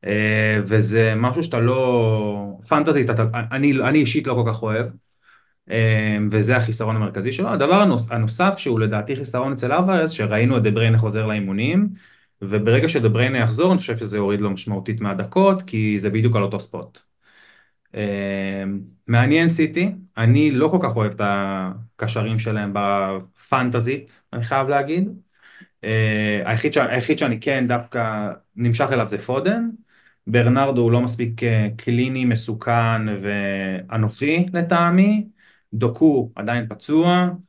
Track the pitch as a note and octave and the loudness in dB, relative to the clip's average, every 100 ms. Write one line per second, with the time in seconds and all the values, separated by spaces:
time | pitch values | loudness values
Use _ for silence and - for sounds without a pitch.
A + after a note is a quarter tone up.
0 | F#2+ G#2 G#2+ G#2+ G#2+ G#2+ F#2+ A2 G2 A2 | -2 0 2 2 2 0 2 2 2 2
1 | A2+ A2 A#2+ D#3+ E3 A#2+ A#2+ C3 B2+ B2 | 2 2 0 -2 -2 0 2 2 2 2
2 | A2+ A2 G#2 G#2 G2+ G2 - D3+ D3 D3 | 2 0 -2 -4 -8 -12 0 2 4 2
3 | A#2+ A2 A2+ A2+ A2+ C3+ C#3+ C3+ B2 D3+ | 2 0 0 -2 -6 0 2 2 2 2
4 | B2+ C3 C3+ A#2+ A#2 A2 A2 G#2+ A#2 - | 2 0 -2 -2 -2 -2 -2 -2 -4 -8
5 | _ _ _ _ _ _ _ A2+ A2+ A2 | _ _ _ _ _ _ _ 0 2 2
6 | G#2+ G#2 G#2 G#2+ G#2+ B2+ A2+ A2 A2 A2 | 0 0 0 2 2 2 0 -2 -2 -2
7 | G#2 G2 G#2 B2 G#3 G#3 C#3+ F#3 G3+ B2 | -2 -2 -4 -2 -2 0 2 4 4 2
8 | A2+ A#2+ A2 - F#3 G3 C#3 A2+ G#2+ G#2 | -2 -2 -2 0 0 0 -2 0 0 -2
9 | G#2 C3+ C#3+ B2+ C3+ C3 B2 D3+ F#3 F#3 | -4 -6 -4 -4 -4 -4 -2 0 2 2
10 | D#3+ D#3+ G#2+ G#2+ A#2+ C3 A2 G#2 A2+ A2+ | 0 -2 -2 2 2 2 2 2 2 2
11 | A2 G#2+ G#2+ G#2+ G2 G2 B2 F3+ G#3 - | 2 -2 -2 -2 -2 -2 0 0 0 -4
12 | - _ _ _ G2 G#2+ G#2 B2 D#3+ D#3+ | -20 _ _ _ -4 -2 2 2 2 2
13 | A2+ A2 B2+ C3 A2+ A2+ F3+ F#3 - C3+ | 2 2 0 0 0 2 2 2 0 -6
14 | A2 G#2 G2+ G2+ G#2 F#2+ - G2 F#2+ A2+ | -4 -2 0 0 -2 -4 -6 -6 -4 -4
15 | G#2+ F#2+ G2 F#3 G3 F#3+ - A2 A2 G#2 | -4 -4 -2 4 4 4 -2 -2 0 0
16 | G2+ G#2+ A#2 A2 G2 G2+ - E2 - - | 0 2 2 2 0 -4 -10 -14 -14 -20
17 | _ _ _ _ _ _ _ _ _ - | _ _ _ _ _ _ _ _ _ -8
18 | G#2 G2+ G2 G2 G2 G2 G2 G2 G2 _ | -6 -4 -4 -4 -6 -6 -6 -8 -10 _
19 | - A#2 B2+ D#3 E3+ E3 D#3 D#3+ F#3+ - | 0 2 4 4 4 2 0 0 -2 -4
20 | - - A#2 A#2 D3+ C3 D#3 F3+ C3+ A2+ | -14 0 4 4 4 2 2 2 0 0
21 | G#2 F#2+ G#2 G2+ G2 F#2+ F#2 F#2+ A2+ _ | -2 -2 -2 0 -2 -4 -6 -8 -16 _
22 | A2+ A2+ A2 A2+ A2 G#2+ G#2 G2+ G2+ G2+ | -4 -2 -2 -2 -2 -4 -4 -2 0 0
23 | F#2+ F#2+ F#2 _ _ C3+ B2+ A#2+ A2+ C#3 | -2 -4 -10 _ _ 0 0 0 -2 -4
24 | - - _ A#2+ A2+ C3+ C3 C#3 C#3+ E3 | -8 -20 _ -8 -2 -2 2 0 0 -2
25 | G3 - _ _ _ - - _ G#2 A2 | -2 -6 _ _ _ -20 -20 _ -2 0
26 | A2 G#2+ G#2+ G#2 - A#2 D3 D3 B2+ B2+ | 2 0 0 -2 -2 -2 0 0 0 -2
27 | A#2 D3+ C#3 A2+ D3 C3+ B2 A#2+ A#2+ B2 | -2 0 0 -2 -2 -2 0 -2 -2 -4
28 | A2+ G#2+ G#2+ - _ - A#2+ A#2 C#3+ C3 | -4 -4 -6 -10 _ -4 0 2 2 0
29 | G#2+ G2+ - C3 E3+ A3+ A#3 A3 _ _ | 0 -4 -4 -2 0 0 -2 -8 _ _
30 | _ _ - A#2+ A#2 C3 C#3 B2+ A#2 A#2+ | _ _ 0 2 4 4 2 2 4 2
31 | B2 A2+ A#2+ A2+ A#2+ A2 G#2+ G#2+ - A#2+ | 0 -4 -6 -2 0 0 0 -4 -2 0
32 | C3 C3 B2+ A2+ A2+ G#2 - A#2 A2+ A2+ | 0 0 0 0 -2 -8 0 0 2 0
33 | G#2+ G2+ G2 G2+ G2 G2 F#2+ F#2+ - A2+ | -2 -4 -4 -4 -2 -4 -4 -6 -6 -2
34 | A2 - C#3+ E3 F3+ F3 E3+ F3 E3+ F3+ | -2 -2 -2 0 0 -2 0 2 2 4
35 | G3+ G#3+ G#3+ _ _ _ _ A2+ A#2 A#2 | 4 2 -2 _ _ _ _ -2 -2 4
36 | D#3 C#3 A#2+ - G#2+ A#2+ A2+ - - D3+ | 4 4 -2 -8 -4 -4 -4 -12 -2 2
37 | F3 F3+ F3+ F3 | 4 2 0 -4